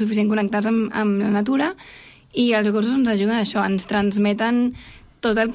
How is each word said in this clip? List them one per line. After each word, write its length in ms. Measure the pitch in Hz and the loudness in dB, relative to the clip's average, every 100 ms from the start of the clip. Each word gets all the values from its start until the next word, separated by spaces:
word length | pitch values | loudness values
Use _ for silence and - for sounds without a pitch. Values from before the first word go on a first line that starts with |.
suficient 260 | 214 208 208 | 0 2 2
connectats 320 | 214 202 208 214 | 2 0 0 0
amb, 240 | 226 214 | 0 0
amb 300 | - 208 202 | 0 0 0
la 80 | 208 | 2
natura, 460 | 208 208 269 311 381 - - - - - | 0 0 0 -2 -4 -14 -20 -20 -20 -10
i 220 | - 240 | -2 2
els 140 | 220 208 | 2 2
gossos 240 | 214 220 | 0 0
ens 140 | 269 240 | 2 2
ajuden 300 | 208 202 226 | 2 2 0
a 20 | |
això, 220 | 208 208 190 | 0 -2 0
ens 220 | 196 - | -2 -2
transmeten 840 | 208 202 202 208 208 226 240 247 247 - - - _ | 0 0 2 0 0 0 0 0 -4 -14 -20 -20 _
tot 160 | 233 220 | -2 0
el 80 | 226 | 0